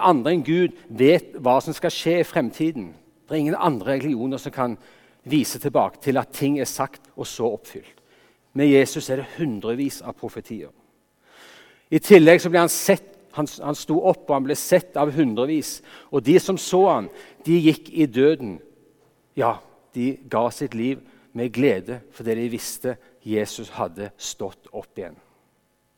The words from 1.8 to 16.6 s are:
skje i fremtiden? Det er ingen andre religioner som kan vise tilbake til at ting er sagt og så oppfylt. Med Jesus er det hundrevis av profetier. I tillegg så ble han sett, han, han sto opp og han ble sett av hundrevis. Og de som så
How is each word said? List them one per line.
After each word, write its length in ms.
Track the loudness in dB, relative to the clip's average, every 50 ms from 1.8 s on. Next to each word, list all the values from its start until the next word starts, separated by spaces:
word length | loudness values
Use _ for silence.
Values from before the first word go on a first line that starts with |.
| -4 -4
skje 240 | -4 -2 -2 0 0 0
i 40 | 0
fremtiden? 640 | -2 -2 -2 -2 -2 -2 -4 -4 -4 -4 -6 -10 -12 -16 -20 _ _ _ _ _ -8
Det 80 | -4
er 80 | -4 -2
ingen 100 | -2 -2
andre 380 | 0 0 0 0 -2 -2 -4
religioner 480 | -4 -4 -4 -4 -4 -4 -4 -6 -6 -8
som 160 | -10 -10 -6
kan 160 | -4 -4 -4 -4 -8 -14 -20 _ _ _ _ _ _
vise 380 | -6 -2 0 0 0 0 -4 -6
tilbake 380 | -4 -2 0 0 0 0 -2 -6
til 160 | -4 -2 0 0
at 140 | -2 -4 -4
ting 240 | -4 -2 0 0 0
er 80 | -2
sagt 460 | -4 -4 -4 -6 -6 -8 -12 _ _ _
og 140 | -14 -12 -12
så 180 | -6 -4 -4 -4 -4 -6
oppfylt. 400 | -10 -14 -20 -20 -20 -20 _ _ _ _ _ _ _ _ _ _ _ _ -4
Med 160 | 0 4 6
Jesus 380 | 6 6 4 2 -2 -8 -6 -6
er 100 | -6 -6
det 80 | -8 -10 -8
hundrevis 640 | -6 -6 -6 -6 -6 -6 -6 -4 -4 -6 -8 -8 -10
av 140 | -14 -16 -14 _
profetier. 540 | -14 -14 -14 -14 -14 -14 -14 -14 -14 -16 _ _ _ _ _ _ _ _ _ _ _ _ _ -20 -20 -20 -20 -20 -20 _ _ _ _ -2
I 80 | -2 0
tillegg 400 | 6 8 10 10 10 10 8 8
så 100 | 6 2
ble 140 | 2 2 2
han 80 | 2
sett, 340 | 0 0 0 2 0 0 -2 -8 -20 _ _ _ -8 -8
han, 80 | -8 -6 -8 -8
han 160 | -8 -8 -8 -6
sto 220 | -4 -2 -2 0
opp 240 | 2 2 0 0 0
og 80 | -2 -2
han 160 | -2 -2 -2
ble 80 | -4 -6
sett 400 | 0 2 2 2 2 0 -2 -2
av 160 | -2 0 0
hundrevis. 640 | 0 0 0 0 -2 -2 -2 -2 -4 -6 -8 -12 -14 -18 -20 -20 -20 -10 _
Og 160 | -4 0 4
de 160 | 4 4 4
som 160 | 4 2 -4
så 240 | -4